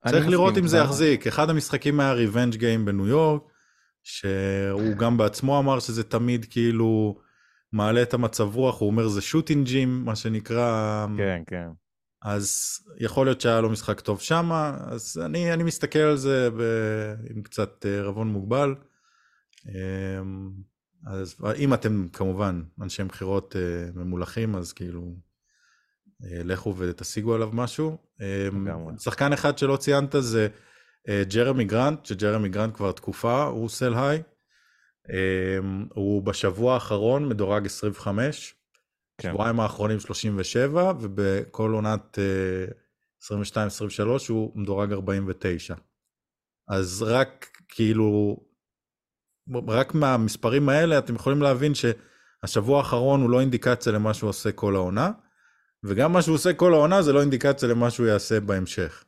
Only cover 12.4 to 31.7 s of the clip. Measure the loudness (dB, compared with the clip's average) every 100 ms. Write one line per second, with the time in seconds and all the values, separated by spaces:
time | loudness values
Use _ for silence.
12.4 | -4 -4 -6 -10 _ -6 -4 2 2 2
13.4 | 2 4 2 -2 -4 -6 -2 -4 0 0
14.4 | 0 -2 -2 -6 -10 -10 -10 -8 -6 -4
15.4 | -2 0 -2 -2 -2 2 2 2 2 2
16.4 | 2 0 -2 0 0 -2 -4 -8 -10 -12
17.4 | -10 -4 -6 -4 -4 -2 -4 -4 -2 -2
18.4 | -2 0 0 -2 -12 _ _ _ _ _
19.4 | _ _ -14 -10 -6 -6 -6 -8 -8 -10
20.4 | -12 -14 -20 _ _ _ -12 -10 -10 -6
21.4 | -4 0 2 2 2 -2 -4 -4 -4 0
22.4 | -2 -2 -8 -12 -12 -8 -8 -6 -4 -4
23.4 | -2 -6 -4 -4 -8 -8 -6 -6 -6 -4
24.4 | -4 -4 -8 -10 -12 -10 -12 -16 -20 _
25.4 | _ _ _ _ _ _ _ _ -14 -10
26.4 | -6 -4 -4 -4 -4 -4 -8 -6 -2 0
27.4 | 0 -2 -6 -4 -6 -6 _ _ -8 -4
28.4 | -4 -4 -6 -8 -10 -8 -8 -2 0 2
29.4 | 0 0 0 0 2 2 2 0 0 2
30.4 | 0 -2 _ _ _ _ -4 -2 0 2
31.4 | 2 2 2